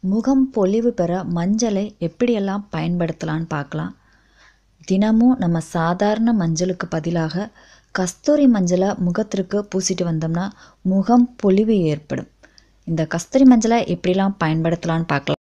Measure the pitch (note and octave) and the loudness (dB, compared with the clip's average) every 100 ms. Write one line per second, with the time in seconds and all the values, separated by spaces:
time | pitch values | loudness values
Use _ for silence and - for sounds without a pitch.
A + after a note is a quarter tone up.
0 | F#3 G#3 A3+ C4+ C4+ A#3+ F#3+ G#3+ A#3 A#3 | -2 -2 0 2 2 0 0 2 0 -2
1 | E3+ F3+ F3+ E3+ F3 A3 A#3+ G3 G#3 - | -2 -2 -4 -4 -2 0 0 -2 -4 -6
2 | E3+ - A#3+ A3+ G3 G3 G3+ E3 E3 F3 | -8 -2 -2 0 -2 -6 -6 -6 -4 -2
3 | E3+ D#3+ D#3+ D#3 E3 D3+ C#3 D#3 F3 - | -4 -4 -6 -6 -6 -8 -6 -8 -8 -12
4 | _ _ _ _ _ _ _ _ - F#3+ | _ _ _ _ _ _ _ _ -4 0
5 | G#3+ A3 A#3+ B3+ F3 E3 D#3+ E3+ E3 F3+ | 2 4 4 4 2 0 -2 -4 -2 0
6 | G#3 G#3+ A3+ A3 E3+ D#3+ F3+ F3+ F3+ D#3+ | 0 0 0 2 0 -2 -2 -4 -6 -4
7 | D#3 E3+ D#3+ E3 G#3+ _ - - _ - | -2 -2 -2 -4 -8 _ -20 -20 _ -6
8 | F#3 - - D4 C#4 A3 F3+ F3+ F#3+ G3 | -6 -4 0 4 4 4 2 0 0 0
9 | F3+ F3 G#3+ G3 F#3 G#3 G#3 F#3+ F#3 F3+ | -2 -2 -4 -4 -4 -4 -4 -4 -4 -4
10 | F3 D#3+ D#3+ E3 G3 - - _ F#3 F#3+ | -2 -2 -2 -4 -6 -10 -20 _ -2 0
11 | F#3+ B3 A#3+ - G#3 F#3+ A3 A3 E3 D3+ | 4 4 4 0 0 2 2 2 2 -2
12 | - - - _ - _ _ _ - D#3+ | -6 -10 -10 _ -20 _ _ _ -6 -4
13 | D#3 E3+ - C4 C4+ B3 A3+ A#3 - F3 | -2 -4 -2 4 6 6 4 0 0 -4
14 | F3+ F#3 G3 G3 D#3+ D#3+ E3 E3+ E3+ E3 | 0 0 0 0 -2 0 0 -2 -2 -2
15 | E3 C#3+ - D3 | -2 -4 -2 -6